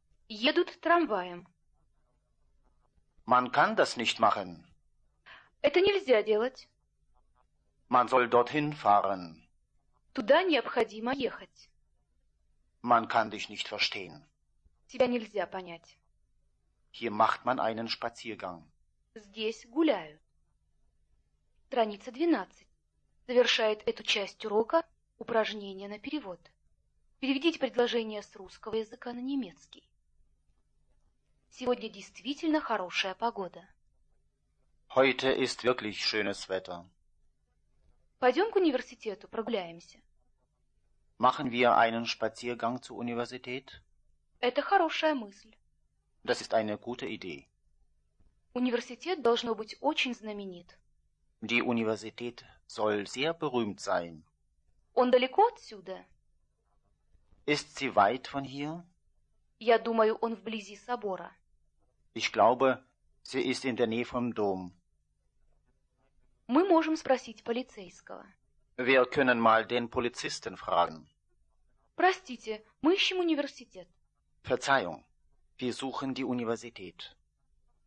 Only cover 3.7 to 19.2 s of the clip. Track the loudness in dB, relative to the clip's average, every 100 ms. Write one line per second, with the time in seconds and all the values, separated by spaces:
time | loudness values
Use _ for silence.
3.7 | 2 0 0 -4 2 2 2 -4 -12 -20
4.7 | _ _ _ _ _ -20 -20 _ _ 0
5.7 | 4 4 4 4 4 4 2 2 -4 -18
6.7 | _ _ _ _ _ _ _ _ _ _
7.7 | _ 0 2 4 4 6 4 4 0 -2
8.7 | 0 4 4 4 -2 -8 -16 _ _ _
9.7 | _ _ _ _ -2 4 4 4 2 0
10.7 | -2 -2 -4 -6 -4 -4 -6 -16 _ _
11.7 | _ _ _ _ _ _ _ _ _ _
12.7 | _ 2 2 4 0 0 -4 -10 -10 -8
13.7 | -4 -4 -4 -12 -16 -20 _ _ _ _
14.7 | _ _ 0 0 0 -4 -6 -6 -8 -12
15.7 | -16 _ _ _ _ _ _ _ _ _
16.7 | _ _ -8 -2 2 2 2 -2 0 0
17.7 | -2 -6 -6 -8 -10 -12 -10 -10 -12 -18
18.7 | _ _ _ _ -20